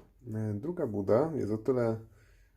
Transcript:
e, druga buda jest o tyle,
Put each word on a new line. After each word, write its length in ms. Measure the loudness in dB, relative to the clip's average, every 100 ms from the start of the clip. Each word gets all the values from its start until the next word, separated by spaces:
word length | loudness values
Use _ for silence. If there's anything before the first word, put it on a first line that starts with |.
| -18 _ -8
e, 200 | -4 -2
druga 340 | -4 -4 -4 -2
buda 440 | -2 2 4 4 0
jest 160 | -2
o 60 | -2
tyle, 420 | 0 2 2 0 -6 -20 -20 -20 -20